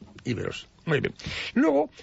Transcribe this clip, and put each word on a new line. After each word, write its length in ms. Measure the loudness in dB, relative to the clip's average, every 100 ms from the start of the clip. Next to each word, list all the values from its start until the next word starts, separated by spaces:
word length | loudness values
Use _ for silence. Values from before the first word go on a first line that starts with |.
| -20 -10
íberos. 440 | -6 -4 -4 -8 -14 _ -2
Muy 140 | 0
bien. 120 | 0 -6 -10 -8 -2
Luego, 380 | 2 4 4 0 -6